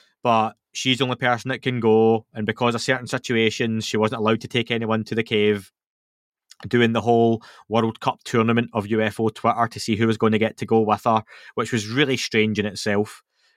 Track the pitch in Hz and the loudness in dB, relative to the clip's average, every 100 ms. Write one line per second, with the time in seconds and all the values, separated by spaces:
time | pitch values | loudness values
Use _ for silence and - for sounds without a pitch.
0 | _ _ 120 113 110 - _ - 131 123 | _ _ 0 2 0 -6 _ -6 -2 0
1 | 127 123 127 117 127 127 131 123 113 110 | -2 0 0 0 -4 -6 -4 0 2 4
2 | 113 113 - - 107 110 120 120 - 131 | 4 2 -2 -6 -6 0 0 0 -2 -4
3 | 123 - - 113 110 - 120 110 - 107 | -4 -8 -2 2 2 0 -4 -4 -4 0
4 | 107 120 107 110 - 123 113 117 110 110 | 0 0 0 -2 -2 -4 -2 -4 -2 -2
5 | 107 113 113 110 104 101 95 _ _ _ | -2 -4 0 2 2 0 -4 _ _ _
6 | _ _ _ _ _ - 95 120 117 113 | _ _ _ _ _ -16 -2 2 2 2
7 | 107 117 117 113 - - _ 110 113 - | 2 4 4 0 -6 -20 _ 0 0 -2
8 | - - - 120 113 117 120 110 101 110 | -6 -6 -2 0 2 2 0 -4 -2 0
9 | 113 107 113 - 113 110 113 - - 104 | 0 -2 -4 0 -2 0 -2 -4 -4 0
10 | 113 110 113 107 110 - 95 113 107 104 | 0 2 2 2 -2 -4 0 2 2 0
11 | 120 110 - - - - 113 117 104 123 | 2 0 -2 -16 -12 -8 -4 -4 -4 0
12 | 139 127 - 113 220 208 208 196 214 202 | 0 0 0 0 2 0 -4 -4 -2 0
13 | 208 - _ _ _ | -2 -8 _ _ _